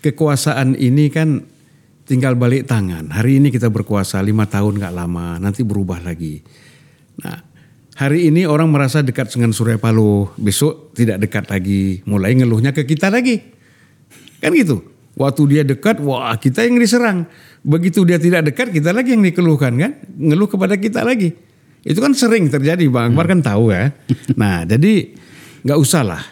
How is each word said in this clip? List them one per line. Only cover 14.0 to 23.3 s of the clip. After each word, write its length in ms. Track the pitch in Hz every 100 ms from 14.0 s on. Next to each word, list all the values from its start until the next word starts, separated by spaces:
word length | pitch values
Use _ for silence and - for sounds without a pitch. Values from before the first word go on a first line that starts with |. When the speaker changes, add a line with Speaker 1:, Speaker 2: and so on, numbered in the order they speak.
| _ - - _
Speaker 1:
Kan 160 | 285
gitu. 260 | 339 190 107 - _ _
Waktu 280 | - 135 135 143
dia 140 | 147
dekat, 340 | 139 131 208 196
wah, 320 | 143 127 123
kita 300 | 113 135 127
yang 160 | 233 240
diserang. 480 | 233 240 240 185 165 - - _
Begitu 460 | - 160 180 180 175
dia 100 | 175
tidak 300 | 170 180 151
dekat, 240 | 135 247
kita 240 | 170 151
lagi 180 | 202 254
yang 80 | 226
dikeluhkan, 540 | 190 175 175 147 135
kan? 240 | 120 202 294 -
Ngeluh 320 | - 151 156 208
kepada 320 | 196 185 202
kita 240 | 214 208
lagi. 320 | 226 254 175 - _ _ _ _
Itu 180 | - 160
kan 160 | 277
sering 320 | 269 240 226 160
terjadi, 400 | 139 139 180 156
Bang 240 | 123 117
Akbar 140 | 127
Speaker 2:
Hmm. 60 | 165